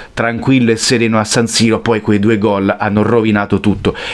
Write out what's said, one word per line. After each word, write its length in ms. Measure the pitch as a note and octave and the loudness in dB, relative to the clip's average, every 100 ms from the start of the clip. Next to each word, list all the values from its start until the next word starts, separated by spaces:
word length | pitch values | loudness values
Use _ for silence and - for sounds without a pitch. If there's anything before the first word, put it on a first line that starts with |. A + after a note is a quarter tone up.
| - - | -12 -6
tranquillo 560 | A2+ A#2 C3 C3+ A#2 | -4 -2 0 2 2
e 60 | A2 | 0
sereno 420 | - B2 A2+ A2 | 0 0 2 0
a 40 | G#2+ | 0
San 200 | B2+ A#2 | 0 0
Siro, 340 | - A2+ A2 | 0 0 0
poi 220 | A2 A2 | 0 -2
quei 160 | G#2+ G#2 | 0 0
due 220 | G#2 A2+ | 2 2
gol 360 | G#2+ G2 G2 G#2 | 0 0 0 -2
hanno 280 | G#2+ G#2 | 0 0
rovinato 560 | G2+ A#2 A2 G#2 G2+ G2 | 2 2 2 0 0 0
tutto. 360 | G#2 F#2+ G#2+ - - | 0 -2 -2 -4 -8